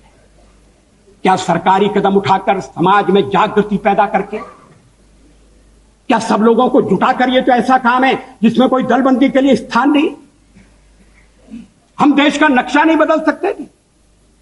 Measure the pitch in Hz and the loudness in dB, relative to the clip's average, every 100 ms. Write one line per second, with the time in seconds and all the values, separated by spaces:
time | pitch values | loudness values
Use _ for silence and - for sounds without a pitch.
0 | _ _ 659 _ _ _ _ _ _ _ | _ _ _ _ _ _ _ _ _ _
1 | _ _ 190 185 - 165 190 190 202 202 | _ _ -2 -2 -2 -2 0 2 0 0
2 | 190 196 190 190 208 190 - - 180 202 | 0 0 0 0 -2 -4 -6 -2 0 2
3 | 170 196 - 180 208 208 202 196 214 202 | 2 0 0 0 0 -2 -2 -2 -2 0
4 | 202 196 202 214 - - - _ _ _ | 0 -2 -6 -10 -14 -20 -20 _ _ _
5 | _ _ _ _ _ _ _ _ _ _ | _ _ _ _ _ _ _ _ _ _
6 | - 226 - 202 226 226 254 262 - 185 | -4 -2 0 0 2 2 2 2 0 0
7 | 233 254 254 254 262 247 240 262 240 254 | 0 0 0 0 2 0 2 0 2 0
8 | 262 254 - - 220 - 254 254 - 262 | 0 -2 -8 -2 0 2 2 0 0 0
9 | 262 254 269 262 269 220 - 233 269 294 | 0 2 2 2 2 0 -2 -2 0 0
10 | 330 - - _ _ - _ _ _ _ | -2 -6 -18 _ _ -20 _ _ _ _
11 | _ _ _ _ - - - _ _ - | _ _ _ _ -20 -20 -20 _ _ -2
12 | 294 277 294 285 302 247 247 294 320 320 | 0 2 0 0 0 0 0 0 2 2
13 | 311 311 311 - 381 - 262 _ _ _ | 0 0 -2 -4 -6 -8 -14 _ _ _
14 | _ _ _ _ | _ _ _ _